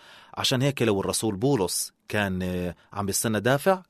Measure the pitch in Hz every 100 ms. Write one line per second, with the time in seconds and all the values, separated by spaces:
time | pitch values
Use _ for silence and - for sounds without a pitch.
0 | - - - - - 131 139 139 117 98
1 | 90 92 113 95 131 135 90 - - _
2 | - 104 101 92 92 90 90 85 _ 101
3 | 98 95 117 107 110 139 190 185